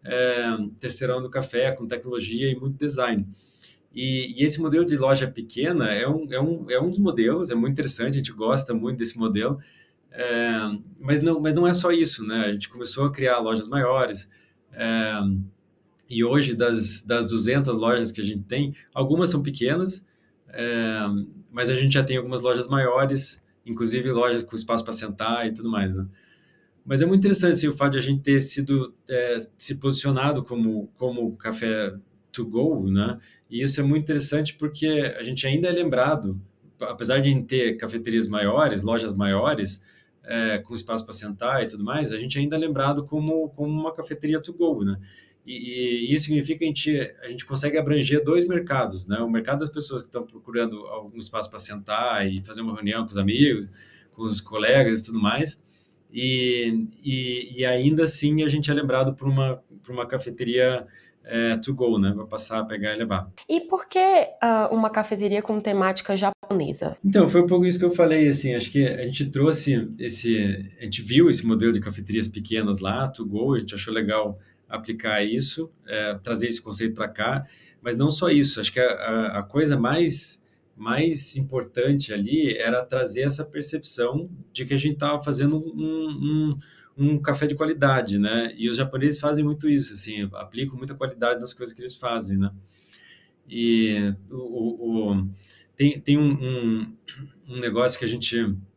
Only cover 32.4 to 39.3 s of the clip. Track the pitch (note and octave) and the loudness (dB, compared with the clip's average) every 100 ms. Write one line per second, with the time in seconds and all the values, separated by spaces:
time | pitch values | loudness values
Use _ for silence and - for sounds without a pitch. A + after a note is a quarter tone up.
32.4 | G#2+ A2 D3+ C#3 F#2+ G2 A2 B2 - _ | -4 0 0 0 2 2 0 -4 -14 _
33.4 | _ A#2 C#3 C#3 C#3 D3+ D3+ D3 C#3+ D3+ | _ -4 -2 0 2 2 2 -2 0 -2
34.4 | D3+ - D3+ D3 D#3 D3+ C3+ - A#2+ C3 | -2 -4 -6 -2 0 0 0 -4 -8 -4
35.4 | C3+ D3 F3+ F3 E3 B2+ C3+ D3+ G2+ F#2 | 0 2 2 0 0 2 2 2 -2 -6
36.4 | - _ _ _ A2 G2 A2+ C3+ C#3 C3+ | -10 _ _ _ -10 -6 0 4 4 2
37.4 | - C3 A#2+ A2+ A2+ A2+ A#2 A2+ G#2+ G#2 | 2 0 0 -2 -6 -6 0 0 0 0
38.4 | G#2 B2+ D3 G2+ G2+ A#2 A2 G2 G2+ | 2 4 2 2 0 0 -2 0 2